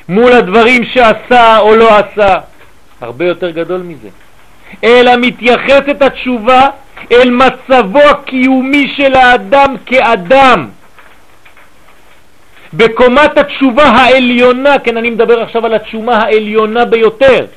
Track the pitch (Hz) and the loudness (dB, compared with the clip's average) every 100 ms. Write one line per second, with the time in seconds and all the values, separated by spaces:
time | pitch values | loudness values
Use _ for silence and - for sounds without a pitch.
0 | - 190 247 247 180 214 226 247 220 254 | -6 0 2 2 2 0 2 0 -2 0
1 | 226 - - 247 226 220 208 226 226 208 | 0 0 0 2 4 4 4 4 4 2
2 | 202 202 202 175 - - - - - - | 0 -2 0 -2 -6 -20 -20 -20 -20 -16
3 | 117 123 175 170 180 165 165 185 180 143 | -14 -6 -6 -4 -8 -8 -8 -8 -10 -18
4 | 107 - - - - - - - 214 247 | -20 -20 -20 -20 -20 -20 -20 -4 0 2
5 | 247 247 247 - 226 233 233 277 277 285 | 2 2 -2 -4 -2 -2 2 0 0 -2
6 | 269 - 254 247 214 254 262 - - - | -2 -2 -8 -6 0 2 2 -2 -20 -16
7 | - 240 247 247 254 - - 262 190 254 | -2 2 2 2 0 -2 -2 0 0 2
8 | 294 277 - 262 262 262 262 285 269 - | 2 2 -4 -2 0 0 -2 -2 -2 -2
9 | 277 262 247 247 196 277 277 254 - 254 | 0 2 2 2 0 0 0 -2 -4 -2
10 | 220 226 175 262 269 214 110 - - - | 0 -2 0 2 4 2 -4 -16 -20 -20
11 | - - - - - - - - - - | -20 -20 -20 -20 -20 -20 -20 -20 -20 -20
12 | - - - - - - - 156 220 - | -20 -20 -20 -20 -20 -20 -14 -4 -4 -2
13 | 247 262 294 302 285 - 269 233 294 226 | -2 0 0 0 -4 -2 -2 0 2 2
14 | 247 262 247 240 247 247 277 277 233 226 | 2 2 0 0 0 2 0 0 -2 -4
15 | 233 226 220 233 214 233 226 220 - 220 | -6 -2 0 0 -2 -6 -4 -4 -6 -10
16 | 226 220 202 214 208 214 214 226 240 226 | -4 -2 0 -2 -2 -2 -2 -2 -2 0
17 | 220 208 269 214 107 | 0 0 2 2 -2